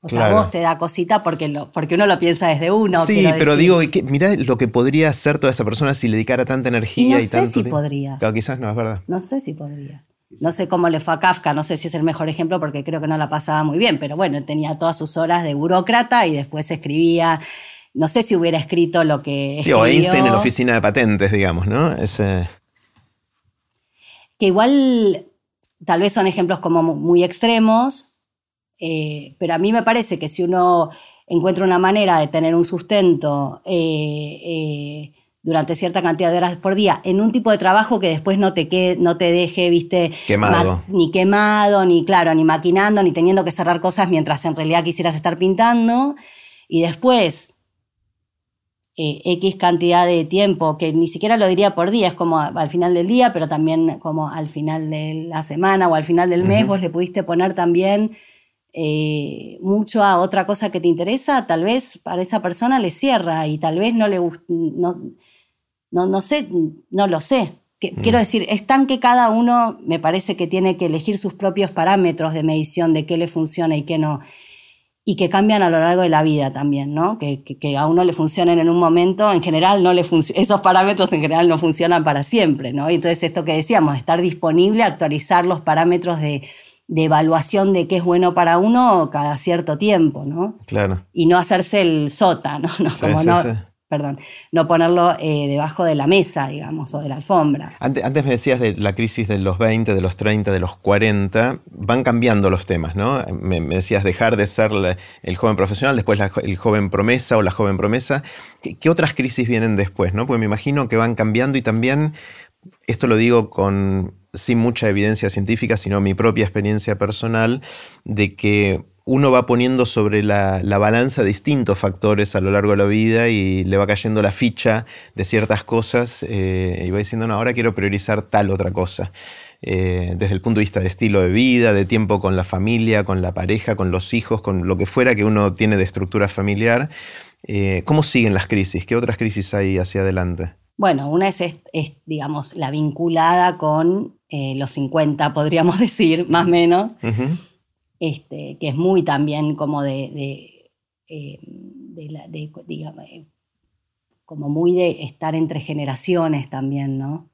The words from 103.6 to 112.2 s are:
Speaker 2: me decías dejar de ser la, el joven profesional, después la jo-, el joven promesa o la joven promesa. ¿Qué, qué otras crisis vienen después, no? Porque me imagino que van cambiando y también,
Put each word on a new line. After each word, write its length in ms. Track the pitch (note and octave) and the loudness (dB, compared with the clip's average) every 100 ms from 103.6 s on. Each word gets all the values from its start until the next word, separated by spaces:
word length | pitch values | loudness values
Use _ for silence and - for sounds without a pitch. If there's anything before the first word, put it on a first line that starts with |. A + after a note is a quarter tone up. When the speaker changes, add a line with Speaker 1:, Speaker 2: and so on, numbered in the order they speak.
Speaker 2:
me 160 | D2 F#2 | -2 -2
decías 260 | F#2 G2+ | 0 0
dejar 320 | G2 F2 A2+ G#2+ | 0 0 2 2
de 100 | G2+ | 0
ser 220 | - G#2+ | 0 0
la, 240 | G#2 F2+ F#2 - - | 0 -2 -4 -10 -14
el 140 | F#2 F2+ | -8 -2
joven 200 | A2+ G2 | 0 2
profesional, 400 | F#2+ F#2+ C3+ B2+ | 0 0 0 0
después 220 | G2+ G2+ | 0 0
la 80 | G2 | 0
jo-, 120 | - | -2
el 160 | - F#2+ | -4 -2
joven 340 | A#2 G#2 G2 | 0 0 0
promesa 460 | G2 G#2+ B2+ - A2+ | -2 0 0 0 0
o 60 | |
la 80 | F#2 | 0
joven 240 | - G2+ F#2+ | 0 -2 0
promesa. 440 | G#2 B2 - C#3 - - - - | -2 -2 -2 -4 -6 -16 -20 -14
¿Qué, 120 | - - | -14 -4
qué 140 | D#3+ | 0
otras 220 | E3 D#3 | 2 0
crisis 340 | - B2+ B2 A#2+ | 0 -4 -2 0
vienen 260 | A2+ A2+ G2+ | 0 0 0
después, 380 | F#2+ - F2+ | -2 -2 -2
no? 100 | G2+ C3 | -2 -2
Porque 120 | A#2+ | -2
me 60 | G#2+ | -2
imagino 400 | G#2 C#3 C#3+ A#2+ | -4 -2 -2 0
que 100 | A2+ | 0
van 180 | A#2 A2+ | 0 0
cambiando 420 | A2 A2 C#3 C3+ | 0 0 0 0
y 40 | |
también, 500 | A#2 A2 B2 C#3+ D#3 D3+ | -2 0 0 0 -2 -4